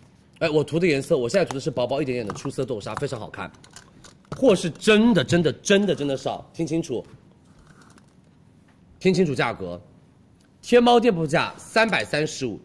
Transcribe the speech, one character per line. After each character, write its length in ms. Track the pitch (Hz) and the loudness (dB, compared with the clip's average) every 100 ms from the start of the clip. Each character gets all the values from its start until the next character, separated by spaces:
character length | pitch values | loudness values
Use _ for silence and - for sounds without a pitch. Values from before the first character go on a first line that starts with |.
| _ _ _ _ | _ _ _ _
哎， 120 | 160 | 0
我 140 | 151 | 0
涂 120 | - 165 | 0 0
的 80 | |
颜 160 | 175 139 | 0 0
色， 160 | 135 151 | 0 -2
我 120 | 117 | 0
现 120 | 190 | 0
在 40 | |
涂 100 | 151 | 0
的 60 | 135 | -4
是 100 | 156 | -6
薄 160 | 127 120 | -2 -2
薄 160 | 139 | -2
一 20 | |
点 120 | 131 123 | -2 -4
点 100 | 104 | -6
的 80 | |
出 160 | - 139 | -8 -8
色 140 | 139 | -6
豆 160 | 131 107 | -6 -6
沙， 120 | 110 110 | -8 -8
非 100 | 117 | -6
常 140 | 117 | -8
好 100 | 87 | -10
看。 180 | 104 90 - - - - - - - _ - | -12 -12 -14 -20 -20 -20 -20 -20 -20 _ 2
货 200 | 262 180 | 4 4
是 120 | 170 | 0
真 460 | - 214 214 240 | -2 4 6 6
的， 80 | 175 | 4
真 180 | 113 175 | 2 2
的， 120 | 151 | 2
真 340 | - - 196 196 | -2 2 2 2
的， 80 | |
真 140 | 135 143 | -2 -2
的 80 | 131 | -4
少， 280 | 131 95 - | -6 -8 -10
听 140 | - 156 | -8 -4
清 160 | 165 | -4
楚， 220 | - 110 - - _ _ _ _ - - - - _ _ _ _ _ _ _ _ _ _ | -4 -8 -8 -18 _ _ _ _ -20 -20 -20 -20 _ _ _ _ _ _ _ _ _ _
听 160 | 190 | 0
清 100 | 175 | 2
楚 80 | 165 | 2
价 200 | 131 123 | 0 -4
格。 280 | 95 90 87 - _ _ _ _ _ _ _ | -4 -8 -10 -14 _ _ _ _ _ _ _
天 220 | - 240 | 2 4
猫 160 | 240 240 | 6 6
店 160 | 240 | 4
铺 100 | 170 | 0
价 300 | 151 151 107 - | 0 0 -2 -6
三 320 | - 220 220 | -4 0 2
百 160 | 143 | 0
三 220 | 104 151 156 | -2 -2 -4
十 180 | - | -4
五， 140 | 127 92 | -8 -8